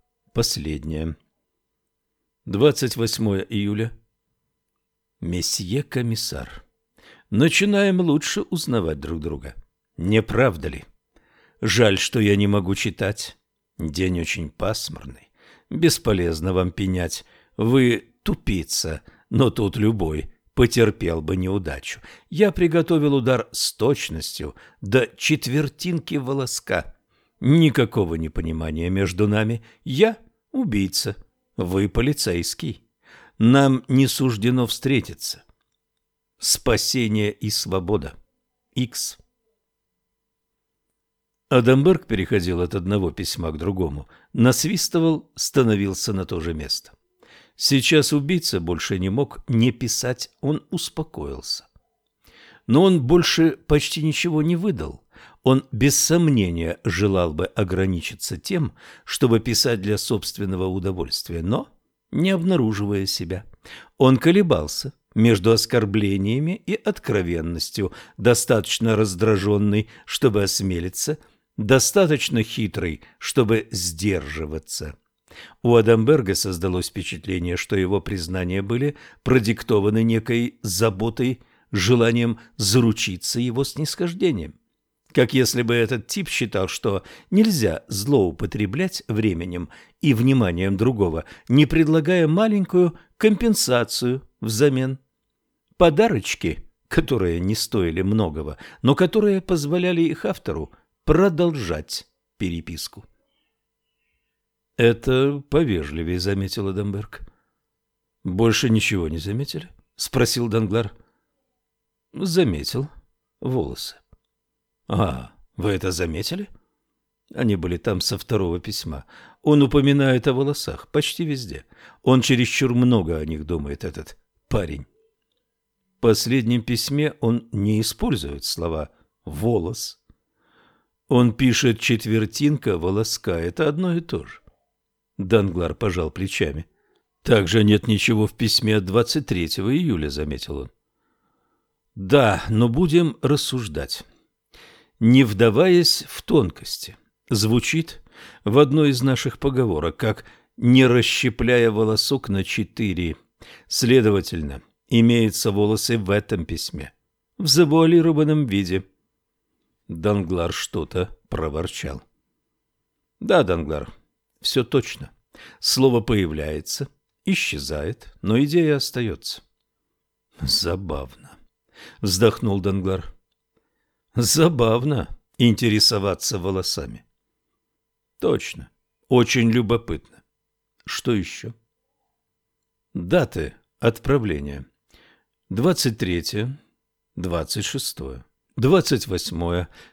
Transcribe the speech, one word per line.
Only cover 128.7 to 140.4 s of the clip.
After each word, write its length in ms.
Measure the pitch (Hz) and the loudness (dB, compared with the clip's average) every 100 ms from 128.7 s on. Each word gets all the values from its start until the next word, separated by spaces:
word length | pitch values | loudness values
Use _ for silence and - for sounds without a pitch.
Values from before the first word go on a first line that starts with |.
| 78 73 _ _ _ - | -6 -8 _ _ _ -14
«волос». 760 | 73 113 113 85 120 - - _ _ _ _ _ _ _ _ _ _ _ | -4 -2 -2 -2 -8 -12 -14 _ _ _ _ _ _ _ _ _ _ _
Он 260 | 131 123 | 4 4
пишет 460 | 110 131 113 131 110 | 2 2 4 2 0
«четвертинка 1000 | - 113 110 110 107 - 147 151 - 87 | -2 -2 0 -2 -2 0 0 0 -2 -2
волоска». 600 | 87 98 110 - - 85 | -2 -2 -2 -4 -4 -4
Это 300 | 85 - 156 | -4 -2 -2
одно 260 | 151 180 | -2 -2
и 60 | 170 | -4
то 240 | 165 - | -4 -10
же. 160 | - - _ _ _ _ _ _ _ - | -10 -20 _ _ _ _ _ _ _ -10
Данглар 560 | 92 110 98 87 82 | 2 2 2 -2 -4
пожал 360 | - 107 90 80 | -2 -4 -2 -4
плечами. 540 | - 95 - 80 71 - _ _ _ _ _ | -4 -6 -2 -4 -4 -12 _ _ _ _ _
«Также 400 | - 113 90 113 | 2 4 4 4
нет 260 | 104 104 - | 6 4 4
ничего 380 | 104 - 110 104 | 0 2 2 0
в 60 | |
письме 440 | - 113 - 107 107 | 0 0 2 2 0
от 100 | 92 | 2
двадцать 400 | 107 117 156 - | 0 0 -2 -2
третьего 420 | 92 80 - 101 147 | -2 -2 -2 -2 0
июля», 320 | 170 87 73 | 0 -2 -4
заметил 520 | 69 76 65 | -4 -6 -8